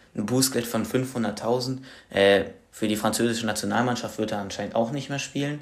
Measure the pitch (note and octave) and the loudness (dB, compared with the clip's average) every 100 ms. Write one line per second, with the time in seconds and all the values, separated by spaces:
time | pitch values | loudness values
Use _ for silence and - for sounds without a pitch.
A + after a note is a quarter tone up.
0 | - - G#2 B2+ C3 A#2+ A#2+ A2 - C3 | -14 -6 0 2 2 2 -2 -2 0 0
1 | B2+ B2+ G#2+ G#2 A2+ B2+ B2+ C3 - - | 0 -2 -2 -2 0 0 0 -6 -8 -20
2 | - G2 G2 G2 E2 - _ - G#2+ G#2+ | -4 4 6 6 4 -8 _ -4 -2 2
3 | A2 A2 A#2 A2+ A2+ G#2 G2+ G#2+ A#2+ A#2+ | 0 2 0 0 -2 -2 0 2 2 0
4 | G#2+ - G#2+ G#2 G2+ - G#2 A2+ A#2 C#3 | -4 -4 -4 -4 -6 -6 -2 0 0 -2
5 | C3+ C#3 - C#3+ C#3+ D3 | -6 -6 -4 -4 -4 -6